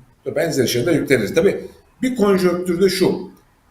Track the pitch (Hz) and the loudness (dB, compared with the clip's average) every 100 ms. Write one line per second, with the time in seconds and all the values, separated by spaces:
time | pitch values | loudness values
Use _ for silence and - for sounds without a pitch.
0 | - _ - 143 165 135 113 120 170 151 | -20 _ -8 -4 -2 0 0 0 0 0
1 | - 127 98 - 180 - - - _ - | 2 0 0 0 0 0 -8 -18 _ -6
2 | 262 254 202 190 180 180 180 170 190 - | -4 0 2 2 2 0 -2 0 2 2
3 | 170 - - - _ _ _ | 0 0 -8 -20 _ _ _